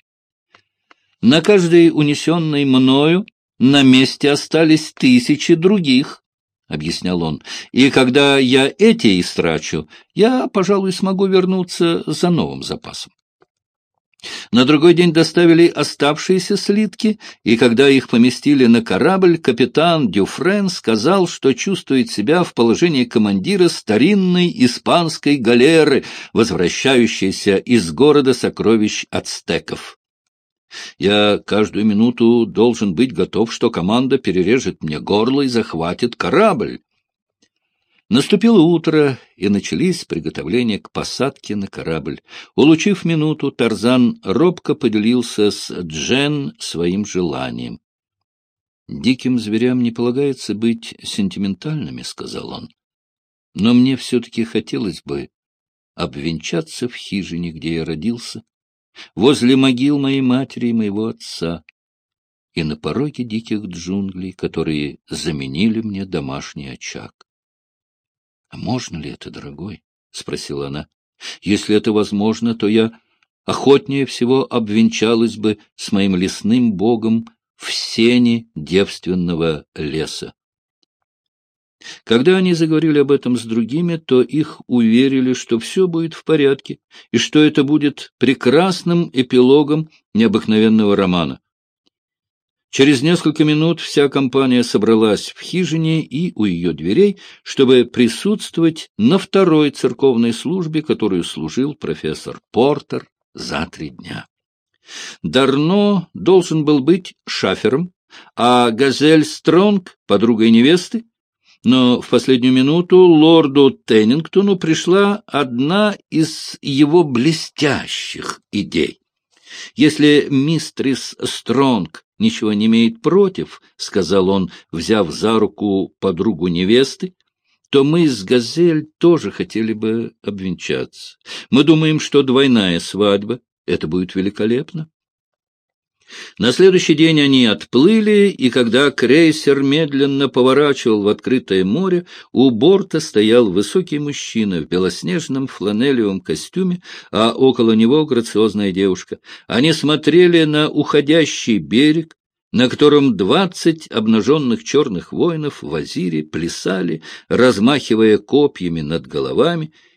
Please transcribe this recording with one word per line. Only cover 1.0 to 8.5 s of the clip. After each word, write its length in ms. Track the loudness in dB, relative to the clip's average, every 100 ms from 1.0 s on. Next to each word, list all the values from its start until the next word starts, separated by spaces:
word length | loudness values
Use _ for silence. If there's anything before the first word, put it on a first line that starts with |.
| _ _
«На 200 | 0 2
каждой 500 | 4 2 4 4 4
унесённой 720 | 4 0 -2 -2 -2 -2 -2
мною 640 | 2 4 4 4 2 0 -2 _ _ 0
на 240 | 2 4
месте 480 | 6 6 4 0 -2
остались 640 | -2 0 2 4 2 -2
тысячи 640 | -2 2 4 2 0 2
других», — 680 | 2 2 2 2 0 0 -10 _ _ _ _ -12
объяснял 540 | -10 -8 -6 -4 -4
он, — 200 | -4 -8 -12 -18 -6
«и 180 | 0 2
когда 480 | 2 2 2 2 2
я 340 | 2